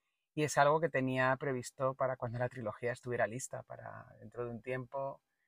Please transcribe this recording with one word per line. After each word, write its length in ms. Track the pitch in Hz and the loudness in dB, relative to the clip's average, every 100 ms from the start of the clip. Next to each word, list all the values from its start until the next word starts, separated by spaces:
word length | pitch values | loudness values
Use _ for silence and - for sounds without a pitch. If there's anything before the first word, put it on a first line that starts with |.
| _ _ _ | _ _ _
y 100 | - | -2
es 120 | 151 - | 2 6
algo 220 | 143 160 | 6 6
que 80 | 160 | 4
tenía 480 | 143 131 131 131 131 | 2 2 4 4 2
previsto 580 | 143 127 120 - 131 | 0 -2 -4 -2 -2
para 220 | 135 131 131 | 2 0 0
cuando 220 | 123 117 | -4 0
la 100 | 123 | -2
trilogía 440 | 127 107 - 120 | -2 -6 -2 -2
estuviera 340 | 123 123 120 107 | -4 -2 2 2
lista, 360 | 120 - 127 | 0 -8 -10
para 440 | - - - 107 113 - | -10 -12 -12 -12 -16 -18
dentro 240 | 110 120 | -14 -8
de 60 | 120 | -6
un 120 | 117 | -6
tiempo, 580 | 117 127 123 139 135 - _ _ | -4 -6 -4 -6 -6 -6 _ _